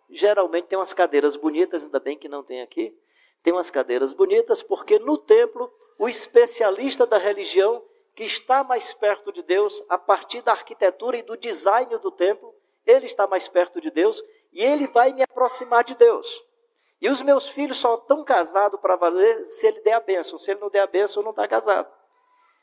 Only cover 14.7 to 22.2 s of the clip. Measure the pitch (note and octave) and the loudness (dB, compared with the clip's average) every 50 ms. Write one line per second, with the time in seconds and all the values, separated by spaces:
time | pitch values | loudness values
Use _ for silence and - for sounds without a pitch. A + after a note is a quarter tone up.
14.7 | D4 D4+ C#4+ C4 - A#3+ B3 C4 C4+ C4 C4 - - B3+ B3+ A#3+ A#3+ - B3+ A#3+ | 0 0 -2 0 2 2 2 2 2 -2 -4 -4 -2 -2 -2 -2 -2 -6 -4 0
15.7 | A#3+ A#3 A#3+ A#3+ C4 - A#3+ A#3 G#3+ C3 - - - - - _ _ _ _ _ | 2 2 2 2 4 4 6 6 4 2 -4 -10 -14 -16 -18 _ _ _ _ _
16.7 | _ _ _ _ _ _ - A3 C#4 B3+ C4 C#4 C#4 C4+ - - - C#4+ C#4 C#4 | _ _ _ _ _ _ -2 -2 -2 0 2 2 2 2 0 -4 -8 -8 -8 -6
17.7 | C4 - - A#3+ A#3 A#3 - - - G#3+ G3 - - F#3+ E3+ D#3+ E3+ G3 G#3 G#3 | -4 -2 0 0 0 0 0 -2 -2 0 0 0 2 2 2 0 0 0 0 0
18.7 | G3+ G3 - F#3 F#3 F3+ F3 E3+ E3+ F3+ F#3+ A3+ A3+ A3 F#3 - - - - A3 | 0 -2 -2 0 0 2 0 0 2 4 4 4 2 0 -4 -14 -4 0 0 0
19.7 | A3 A3 - G#3+ A3 A#3 A3+ - F#3+ F3+ D#3+ - E3+ D#3 - - G3 G3+ G#3 G3+ | 0 0 0 0 0 0 0 -2 -4 -4 -4 -8 -12 -10 -8 -8 -6 -6 -6 -2
20.7 | G3+ G3+ G3 F#3+ - F3+ G3+ G3+ - G#3 G#3 A3 G#3+ G#3+ G#3 G#3 G#3 A3+ A3 G#3+ | 0 0 0 0 0 0 -2 -2 -2 -6 -6 -6 -6 -6 -4 -2 -2 -2 0 0
21.7 | G3 - - - - _ _ _ _ _ | 0 -2 -2 -8 -12 _ _ _ _ _